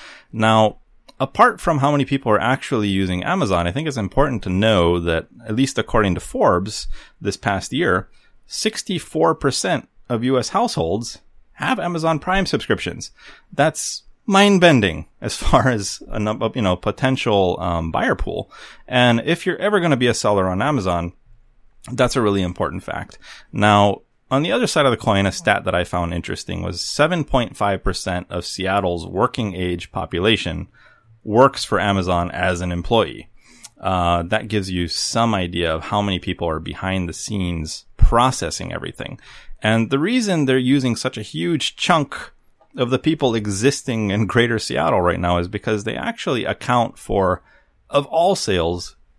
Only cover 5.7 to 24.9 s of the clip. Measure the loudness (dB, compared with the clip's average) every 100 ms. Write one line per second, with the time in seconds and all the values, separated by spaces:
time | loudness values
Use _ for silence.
5.7 | 0 0 2 2 0 -4 0 2 2 0
6.7 | -8 -6 -8 -10 -10 -8 -4 -4 -4 -4
7.7 | -2 0 0 -2 -16 _ -20 -14 -6 -4
8.7 | -4 -6 -6 -4 0 0 2 -2 0 -2
9.7 | -2 -4 -16 -6 -4 0 0 0 -2 -2
10.7 | -2 -2 -2 -6 -14 _ -20 -20 -6 -4
11.7 | -2 -4 -2 -2 -2 0 -2 0 -2 -2
12.7 | -4 -4 -10 -14 _ -20 -20 _ 0 0
13.7 | 0 -8 -10 -16 -12 2 4 6 6 6
14.7 | 6 2 -2 -12 -10 -8 -2 2 4 4
15.7 | 0 -4 -10 -8 -4 -2 -2 -2 0 0
16.7 | 0 -2 -2 0 0 2 2 2 0 -2
17.7 | -2 -2 -2 -2 -2 -4 -6 -10 -14 -20
18.7 | -20 -2 2 4 4 0 -2 -2 -2 0
19.7 | 2 2 2 2 2 2 2 2 0 0
20.7 | 0 0 -2 -4 -10 _ -20 _ _ -20
21.7 | _ -8 0 0 2 2 2 0 -2 -4
22.7 | -4 -8 -10 -10 -18 -20 -20 -10 2 6
23.7 | 6 6 2 _ _ -2 -2 0 0 0
24.7 | 2 2